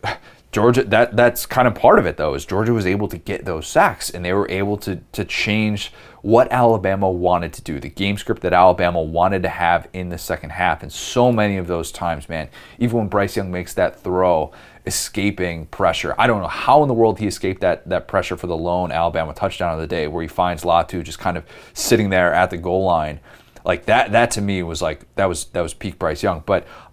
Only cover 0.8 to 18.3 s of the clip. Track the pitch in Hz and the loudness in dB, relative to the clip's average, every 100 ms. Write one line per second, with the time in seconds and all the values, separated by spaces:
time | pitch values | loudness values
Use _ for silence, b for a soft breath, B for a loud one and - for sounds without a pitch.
0.8 | 117 107 120 107 120 113 - - 123 101 | 4 4 2 4 4 2 -4 2 2 4
1.8 | 123 208 90 78 76 69 - 95 110 117 | 6 6 4 0 -2 -2 -4 -2 0 0
2.8 | 92 98 101 87 - 98 - 82 76 147 | 0 0 -2 -6 -8 -8 -6 -8 -2 2
3.8 | 190 110 - 87 90 95 101 92 101 104 | 2 0 -10 -8 -2 -2 -2 -2 -2 -4
4.8 | - 90 - - 98 - - 107 107 104 | -6 -8 -8 -8 -6 -4 -2 0 0 -2
5.8 | - B B B 101 117 127 123 120 113 | -8 B B B 2 4 4 4 4 4
6.8 | 95 95 98 90 90 87 85 - - 73 | 2 0 0 0 2 0 -2 -8 -10 -8
7.8 | 76 - 98 101 - 107 90 87 92 90 | -8 -4 -4 -2 -4 -4 2 6 6 6
8.8 | 87 87 78 82 90 98 90 - 87 85 | 2 0 -2 0 2 2 -2 -2 0 0
9.8 | - 92 90 85 - 85 76 76 90 82 | -2 -10 -8 -8 -6 -8 -6 -2 0 -2
10.8 | 73 - - - 123 117 104 98 87 85 | -6 -12 -6 2 2 4 0 0 -4 -4
11.8 | 82 - 87 78 76 82 76 B B B | -6 -6 -6 -6 -8 -10 -10 B B B
12.8 | 120 117 104 101 98 - 95 90 87 - | -2 0 0 0 0 -2 -6 -6 -6 0
13.8 | 90 - - 92 92 85 78 B B B | 0 -2 -4 2 4 2 0 B B B
14.8 | - - - - 101 98 90 82 78 - | -8 -6 -6 -4 -4 -2 -6 -6 -10 0
15.8 | 95 80 82 - 120 107 85 - - 139 | 0 0 -2 0 2 2 -2 -4 4 4
16.8 | 147 117 113 101 107 - 95 92 92 82 | 4 4 2 2 -4 -4 -6 -2 0 -2
17.8 | - 90 - 98 87 | -2 -6 -2 -2 -2